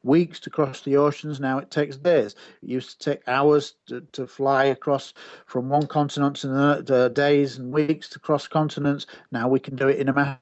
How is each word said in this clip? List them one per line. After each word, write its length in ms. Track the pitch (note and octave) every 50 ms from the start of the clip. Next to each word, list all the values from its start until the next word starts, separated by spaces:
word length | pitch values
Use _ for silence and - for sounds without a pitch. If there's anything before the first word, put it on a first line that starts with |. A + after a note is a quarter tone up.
| -
weeks 380 | B2 C#3+ E3+ F3 E3+ - -
to 100 | - -
cross 300 | - - D3+ C3+ C3+ -
the 160 | - C#3+ C#3
oceans. 420 | C#3+ D3 D3 C#3+ - - D3+ D3 C3+
Now 200 | C#3+ C3 C3 C#3
it 120 | C#3 -
takes 260 | - D#3 D3 C#3 C3+
days. 380 | C3+ D3 F3 E3+ C#3+ A2 G#2 - - - - - _ -
It 60 | -
used 320 | B2 B2+ A#2+ - - _
to 100 | - D3
take 180 | C#3+ - - B2
hours 460 | B2+ C3+ C#3+ D3+ D3 D3 C#3+ - - _ _
to, 140 | - B2+ B2 - _ -
to 140 | - C3
fly 380 | A#2+ - - C3+ C3+ C#3 C3 C3+
across 500 | C#3 C3 - - D3+ C#3 C3+ - - - - - - - - -
from 220 | _ - B2+ B2 C3
one 180 | C#3+ D3 D3
continent 480 | C#3+ - D#3 D3 C#3 - D3 C#3+ C#3+ C#3+
to 120 | - - C#3
the, 340 | C3 C#3 C#3+ D3 D3 - -
to 240 | - C3+ B2 B2+ B2
days 480 | A#2+ C#3+ C#3+ D3 D3 C#3+ C#3+ C3 B2 B2+
and 140 | B2+ B2 C#3
weeks 360 | D3+ D3+ D3 D#3+ D3+ - -
to 100 | - -
cross 300 | - - D3+ C#3+ - -
continents. 580 | - D#3+ D#3 D3+ - D3 C#3+ C#3+ C#3+ C#3+ - - - - - -
Now 160 | - A#2 A#2
we 140 | B2+ C3+ C3
can 160 | - - C3+
do 100 | C3 C3+
it 140 | C3+ C3+ C#3
in 80 | C#3 C#3
a 40 | C3
matter 280 | C#3+ C#3+ C#3 C3+ -